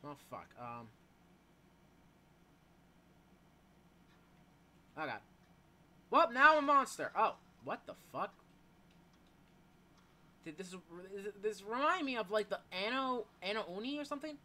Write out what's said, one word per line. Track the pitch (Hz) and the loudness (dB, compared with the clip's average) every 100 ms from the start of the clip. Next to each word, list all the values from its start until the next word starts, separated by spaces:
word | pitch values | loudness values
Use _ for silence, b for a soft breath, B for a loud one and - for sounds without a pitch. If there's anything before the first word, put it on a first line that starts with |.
| 143 | -14
Oh, | 143 - | -16 -10
fuck. | 113 82 - | -12 -10 -12
Um. | 120 120 113 - - - - - - - - - - - - - - - - - - - - - - - - - - - - - - - - - - - - - - - - 156 | -10 -10 -12 -20 -20 -20 -20 -20 -20 -20 -20 -20 -20 -20 -20 -20 -20 -20 -20 -20 -20 -20 -20 -20 -20 -20 -20 -20 -20 -20 -20 -20 -20 -20 -20 -20 -20 -20 -20 -20 -20 -20 -20 -8
Oh, | 151 | -8
God. | 107 - - - - - - - - - | -8 -14 -20 -20 -20 -20 -20 -20 -20 4
Well, | 262 330 | 6 6
now | 247 294 311 | 8 8 8
I'm | |
a | 285 | 6
monster. | 285 254 - 131 190 | 4 4 -4 -6 0
Oh, | 214 - - - 123 | 0 0 -18 -14 -10
what | 208 - | -10 -10
the | - - | -18 -12
fuck? | 139 196 - - - - - - - - - - - - - - - - - - - - - | -8 -8 -10 -20 -20 -20 -20 -20 -20 -20 -20 -20 -20 -20 -20 -20 -20 -20 -20 -20 -20 -20 -16
Did | 165 156 | -14 -12
this, | 185 | -12
is | 185 175 170 190 196 202 | -12 -14 -16 -12 -10 -10
it, | 196 | -4
this | 208 196 | -4 -4
remind | 196 240 294 370 277 | -6 0 2 2 0
me | 247 | -2
of, | 185 | 0
like, | 214 202 | 0 0
the | 190 - | -6 -6
Anno, | 185 202 254 262 240 - - | -6 -2 -2 0 -2 -4 -10
Anno | 185 220 165 | -4 -4 -4
Oni | 180 240 294 | -6 -6 -6
or | |
something? | 285 294 311 294 | -6 -6 -6 -12